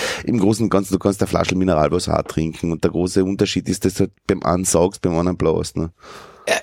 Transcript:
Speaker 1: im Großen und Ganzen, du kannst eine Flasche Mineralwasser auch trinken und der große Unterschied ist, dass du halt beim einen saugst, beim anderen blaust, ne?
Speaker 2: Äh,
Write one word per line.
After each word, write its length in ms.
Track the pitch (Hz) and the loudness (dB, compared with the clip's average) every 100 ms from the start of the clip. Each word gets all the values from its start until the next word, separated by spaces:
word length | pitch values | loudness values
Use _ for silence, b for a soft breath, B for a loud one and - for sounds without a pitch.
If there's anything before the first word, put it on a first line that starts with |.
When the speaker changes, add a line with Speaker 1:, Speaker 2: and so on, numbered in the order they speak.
| B B | B B
Speaker 1:
im 160 | - 117 | -2 2
Großen 240 | 95 110 | 2 2
und 60 | 110 | 2
Ganzen, 240 | 95 98 | 0 0
du 60 | 95 | 0
kannst 200 | 104 95 | 0 0
eine 60 | 95 | 0
Flasche 280 | 87 85 92 | 0 0 0
Mineralwasser 640 | 92 78 76 85 87 78 | 2 2 2 0 0 -2
auch 60 | |
trinken 480 | - - 80 80 85 | -2 -2 -4 -2 -4
und 140 | 82 90 | 0 0
der 60 | |
große 340 | 82 90 95 92 | 0 0 0 0
Unterschied 420 | 98 101 92 87 | 0 0 -2 -4
ist, 160 | 92 | -2
dass 120 | 98 - | -2 0
du 40 | |
halt 100 | 95 - - | -2 -2 -2
beim 160 | 95 | -2
einen 200 | - 90 | 0 0
saugst, 380 | 95 85 90 - | 2 2 2 2
beim 160 | 95 82 | -2 0
anderen 200 | 87 87 | 0 0
blaust, 380 | 82 80 90 - | 2 0 -2 -4
ne? 160 | 82 B B B B B - | -6 B B B B B -4
Speaker 2:
Äh, 80 | - | -4